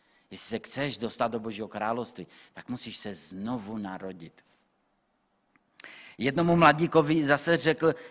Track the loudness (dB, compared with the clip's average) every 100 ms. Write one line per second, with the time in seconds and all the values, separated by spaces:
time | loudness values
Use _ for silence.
0 | _ _ _ -12 -8 -8 -8 -6 -6 -4
1 | -8 -4 -4 -2 -8 -8 -10 -6 -4 -4
2 | -6 -12 -16 -18 -20 -20 -12 -10 -10 -10
3 | -10 -12 -12 -10 -6 -8 -8 -8 -8 -8
4 | -10 -12 -16 -20 _ _ _ _ _ _
5 | _ _ _ _ _ _ _ _ -20 -20
6 | -20 -4 -2 2 4 8 8 8 4 4
7 | 4 2 4 2 4 2 4 4 2 2
8 | -6